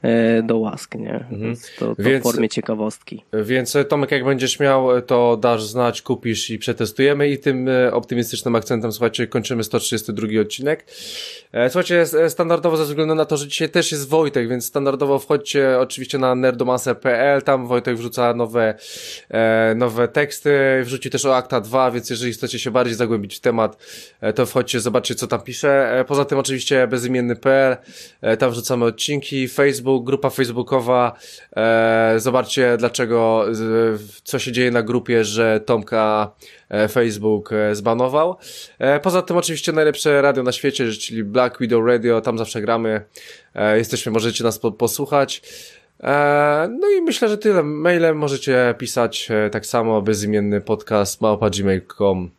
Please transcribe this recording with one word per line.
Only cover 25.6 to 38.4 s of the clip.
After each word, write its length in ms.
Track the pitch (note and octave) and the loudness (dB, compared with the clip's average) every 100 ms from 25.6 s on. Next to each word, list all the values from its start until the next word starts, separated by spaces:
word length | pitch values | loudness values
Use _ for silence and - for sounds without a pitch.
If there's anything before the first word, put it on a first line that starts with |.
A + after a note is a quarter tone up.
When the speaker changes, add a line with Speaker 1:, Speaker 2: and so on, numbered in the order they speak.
| D3 C#3 B2+ B2 | 2 2 2 0
Speaker 2:
E, 40 | |
poza 200 | C3 C#3+ | 0 0
tym 140 | C#3 C#3 | 0 0
oczywiście 480 | C3+ C3+ - C3+ B2+ | -2 -4 0 2 2
bezimienny 500 | B2 B2 B2+ A#2+ A#2 | 0 -2 -2 -2 -2
P 140 | C3+ C3+ C3+ | 2 4 4
L, 100 | B2 - - - _ | 0 -8 -20 -20 _
e, 160 | A2 A2+ | -2 2
tam 140 | C3 | 0
wrzucamy 340 | A#2 A#2 B2 | -2 -4 0
odcinki, 640 | A#2 A2+ - D3 C3+ C3+ B2+ | 0 0 -4 -4 -4 -4 -4
Facebook, 560 | - C#3+ C3 B2 C3+ | 2 2 2 0 0
grupa 260 | A#2+ C3+ C3+ | 0 0 0
facebookowa, 840 | C3 B2 A#2 A#2 C3+ A#2+ B2+ A#2+ - - - - - | 0 -2 -2 -2 -2 2 2 2 -2 -20 -20 -12 -2
e, 580 | A2 A2+ A2+ A2+ A2+ A2+ | 2 4 4 2 4 2
zobaczcie, 600 | A#2+ B2 B2 - B2 A#2+ | 2 0 0 0 2 2
dlaczego, 680 | A#2+ - A#2+ A#2 A2+ A2+ G#2 | 0 -2 0 2 4 2 0
z-, 500 | A2+ A2 A2+ A2+ A2 | -2 0 2 2 0
w-, 180 | G#2+ - | -8 -20
co 180 | - C3+ | -8 -6
się 140 | B2 | -4
dzieje 180 | A#2+ B2 | 0 2
na 120 | A#2+ | 2
grupie, 420 | A2 A#2+ A2 A#2 | 0 -2 2 2
że 360 | G#2+ G#2+ A2+ A2 | 2 2 2 2
Tomka, 720 | G#2+ A#2 G2+ A2+ A2 G#2+ G#2 _ - - _ | 2 -2 0 0 2 2 -2 _ -20 -20 _
e, 200 | G#2 G#2+ | 0 0
Facebook, 640 | B2+ A#2 G#2 G#2+ G#2+ - | 2 0 0 0 0 -2
e, 220 | G#2+ G#2+ | -2 -2
zbanował. 600 | G#2 G#2 A2+ B2+ C#3+ E3 F3+ | 0 0 0 2 2 0 -2